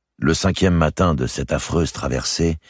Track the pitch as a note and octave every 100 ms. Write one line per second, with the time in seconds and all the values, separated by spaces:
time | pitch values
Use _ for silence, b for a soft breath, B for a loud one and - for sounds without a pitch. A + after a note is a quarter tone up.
0 | _ - C#2+ D#2+ F#2+ E2+ F#2+ E2+ D#2 -
1 | F2+ C#2 B1 - - C#2+ - E2 D#2 -
2 | C2+ B1+ - - E2 D#2+